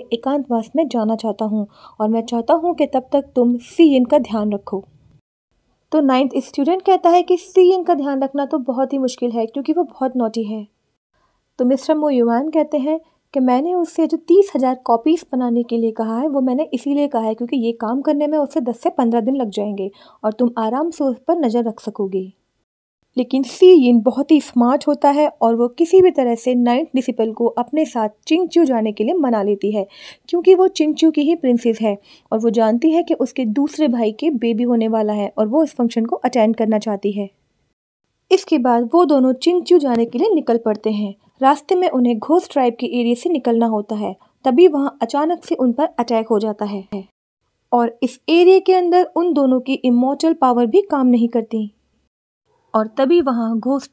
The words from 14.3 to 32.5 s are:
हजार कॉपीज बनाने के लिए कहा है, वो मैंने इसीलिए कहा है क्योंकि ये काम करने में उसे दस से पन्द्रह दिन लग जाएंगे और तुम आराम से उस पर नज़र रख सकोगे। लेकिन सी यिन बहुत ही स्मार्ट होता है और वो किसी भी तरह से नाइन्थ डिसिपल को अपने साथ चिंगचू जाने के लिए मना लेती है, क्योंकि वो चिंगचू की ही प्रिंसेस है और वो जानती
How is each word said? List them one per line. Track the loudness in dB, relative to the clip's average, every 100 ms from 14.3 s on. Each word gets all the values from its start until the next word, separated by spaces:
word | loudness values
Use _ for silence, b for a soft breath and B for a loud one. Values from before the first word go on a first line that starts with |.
| 4 4 0
हजार | -2 -2 -2
कॉपीज | 0 2 -2 -2
बनाने | -4 -2 -2
के | -2 -2
लिए | -2
कहा | -2 -4 -4
है, | -2
वो | -2
मैंने | 0 -2 -4
इसीलिए | -6 -2 -2 0
कहा | -2
है | -2 -4
क्योंकि | -4 -2
ये | -2
काम | -4 -4 -4
करने | -2 -2 0
में | -2
उसे | -2 -4
दस | -6 -4
से | -4
पन्द्रह | -2 0 0
दिन | 0 -2
लग | -4
जाएंगे | -6 -6 -6 -10 b b b
और | -6
तुम | -2 -2 -2
आराम | -4 -4 -4
से | -2
उस | -4 -2 -2
पर | -2
नज़र | 0 -2
रख | -4 -6
सकोगे। | -12 -8 -6 -6 -8 -14 _ _ _ _ _ _ _ -6
लेकिन | -2 -2
सी | -4 4 8
यिन | 8 6 4
बहुत | 2 -2 2
ही | 0
स्मार्ट | 2 -2 0 0 0
होता | 0 2
है | 2 0 0
और | 0 0
वो | -2
किसी | 0 2 4
भी | 4
तरह | 4 0 0
से | 0 0
नाइन्थ | 2 0 -2 -4
डिसिपल | -4 -2 -4
को | -2 -2
अपने | -2 -4 -2 -2
साथ | -2 -6 -6 -2
चिंगचू | -2 0 2 2
जाने | 2 -2
के | -2
लिए | -2
मना | 0 0 0
लेती | 0 -2 -2
है, | -4 -6 B B B -6
क्योंकि | 0 4 4
वो | 4
चिंगचू | 2 -2 2 0
की | 2
ही | 0 0
प्रिंसेस | 0 0 0 -2
है | -2 -4 b b b
और | -2
वो |
जानती | 0